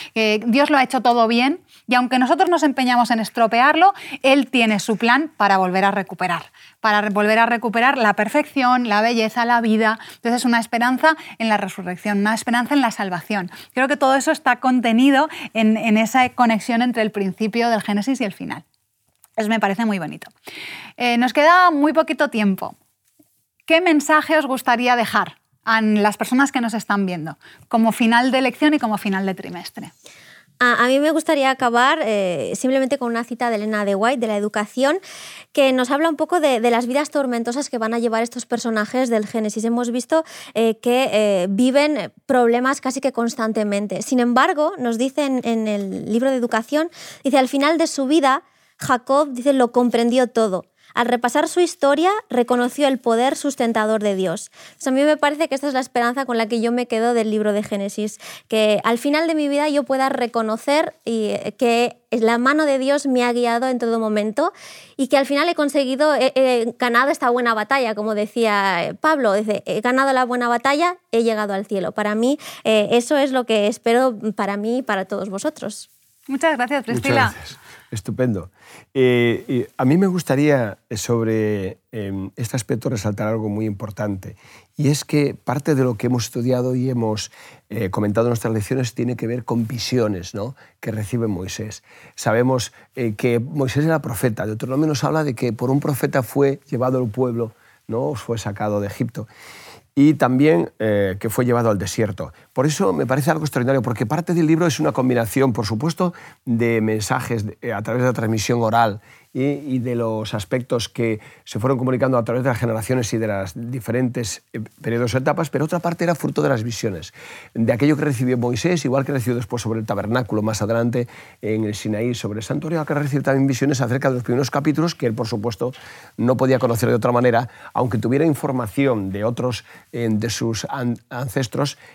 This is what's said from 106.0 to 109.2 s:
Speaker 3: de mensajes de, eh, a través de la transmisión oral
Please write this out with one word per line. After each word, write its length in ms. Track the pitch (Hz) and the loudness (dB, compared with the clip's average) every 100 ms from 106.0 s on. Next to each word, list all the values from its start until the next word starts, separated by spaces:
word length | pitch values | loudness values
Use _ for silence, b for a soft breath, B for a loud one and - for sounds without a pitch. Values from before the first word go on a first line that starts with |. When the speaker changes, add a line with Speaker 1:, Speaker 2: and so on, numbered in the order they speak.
| 180 - B B - | -4 -4 B B -4
Speaker 3:
de 340 | 117 117 117 | 0 2 2
mensajes 640 | 110 110 104 131 - 117 104 | 0 -2 -2 -4 -2 -6 -6
de, 120 | - | -8
eh, 120 | 120 | -8
a 80 | 101 | -6
través 220 | 107 117 | -4 0
de 40 | 127 | 0
la 60 | |
transmisión 480 | 113 113 110 101 120 | 0 -2 -2 0 0
oral 400 | 113 113 117 104 b b | 2 2 2 0 b b